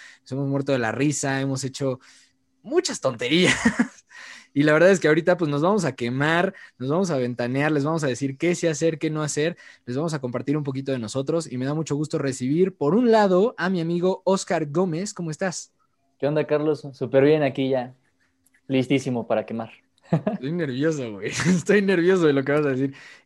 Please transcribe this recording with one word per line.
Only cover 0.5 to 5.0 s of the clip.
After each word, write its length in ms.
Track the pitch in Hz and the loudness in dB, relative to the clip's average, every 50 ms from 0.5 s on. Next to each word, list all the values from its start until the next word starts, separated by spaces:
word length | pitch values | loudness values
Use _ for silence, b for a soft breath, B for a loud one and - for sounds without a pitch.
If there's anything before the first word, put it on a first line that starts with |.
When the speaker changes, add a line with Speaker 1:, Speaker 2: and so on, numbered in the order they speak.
| 139 139 139 143 135 | -2 -4 -2 -2 0
Speaker 1:
de 60 | 123 | 0
la 120 | 117 110 | 0 -2
risa, 480 | 110 127 143 151 139 - 147 139 135 135 | 0 0 0 0 0 -2 -2 -2 -2 -2
hemos 240 | 139 139 135 131 135 | -2 -2 -4 -4 -6
hecho 380 | 123 - - 139 135 127 - b b b b b b b b _ _ _ _ - | -8 -6 -4 -4 -4 -4 -6 b b b b b b b b _ _ _ _ -8
muchas 360 | 208 302 359 359 - 220 - | -2 -2 0 0 -2 -6 -4
tonterías. 560 | - 131 120 113 123 123 156 180 180 160 - | -4 -4 -2 -2 -2 2 2 4 4 4 2
<laughs> 500 | - - 233 - - - - - - _ B B B B B B B B B | 2 0 0 2 0 -2 -2 -4 -20 _ B B B B B B B B B
Y 120 | - 139 147 | 0 2 4
la 100 | 151 151 | 4 6
verdad 160 | 156 170 190 | 8 8 6
es 100 | 190 | 6
que 80 | 156 | 6